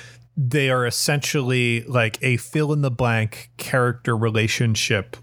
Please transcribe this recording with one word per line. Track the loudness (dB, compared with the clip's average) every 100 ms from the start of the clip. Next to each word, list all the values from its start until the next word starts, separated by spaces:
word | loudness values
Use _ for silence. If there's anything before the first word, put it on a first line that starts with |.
| -20 -20 -12 -4
they | 0 2 2
are | 2
essentially, | 0 -2 0 0 0 -2 0 2 2 0
like, | 0 0 0 0
a | 0 0
fill-in-the-blank | 0 -2 0 0 0 0 0 2 0 -4 -18 -14
character | -4 0 0 0 -2 0
relationship | 2 2 0 0 0 0 0 0 -2 -12